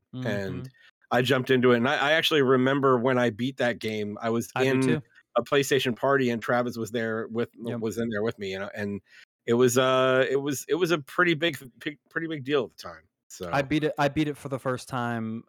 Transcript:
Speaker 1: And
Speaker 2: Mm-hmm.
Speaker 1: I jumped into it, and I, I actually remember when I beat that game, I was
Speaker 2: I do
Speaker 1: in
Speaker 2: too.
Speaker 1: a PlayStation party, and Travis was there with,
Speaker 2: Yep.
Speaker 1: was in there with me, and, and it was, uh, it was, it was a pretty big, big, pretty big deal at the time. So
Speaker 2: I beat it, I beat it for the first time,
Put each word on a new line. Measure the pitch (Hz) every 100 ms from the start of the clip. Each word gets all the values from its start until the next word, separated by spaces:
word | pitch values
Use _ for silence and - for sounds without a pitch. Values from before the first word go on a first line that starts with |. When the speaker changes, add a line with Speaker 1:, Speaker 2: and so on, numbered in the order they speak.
| _ 127
Speaker 1:
And | 123 101 98 -
Speaker 2:
Mm-hmm. | 131 - - _ _
Speaker 1:
I | 120
jumped | 123 135 127
into | 131 123
it, | 120
and | 127
I, | 151
I | 139
actually | 160 160 160
remember | 131 131 127 143 135 127
when | 123 127
I | 120
beat | 101 127 131
that | 123 95
game, | 110 107 104 104
I | 117
was | 117 117 127
Speaker 2:
I | 131
do | 131
Speaker 1:
in |
Speaker 2:
too. | 131 151 - _ _ 120
Speaker 1:
a |
PlayStation | 117 143 139 135 131 113
party, | 135 139 127
and | 117
Travis | - 123 123 117
was | 110
there | 117 113 110 107
with, | 113 117 - 117
Speaker 2:
Yep. | 120
Speaker 1:
was | 110 101
in | 117
there | 104
with | 110 107
me, | 98
and, | 95 98 110
and | 101 101 - - - _ -
it | 120
was, | 127 117
uh, | 131 131 131 131 123
it | 139
was, | 139 131 -
it | 156
was | 175
a | 165
pretty | 135 - 175
big, | 156 170 151 135 -
big, | 160 147 _
pretty | 165 160
big | 160 131
deal | 147 104
at | -
the |
time. | 87 82 _ _ _
So | - 90
Speaker 2:
I | 139
beat | 135 151
it, | 147 147
I | 143
beat | 147 147
it | 139
for | 135
the | 131
first | 135 127 -
time, | 127 120 117 110 113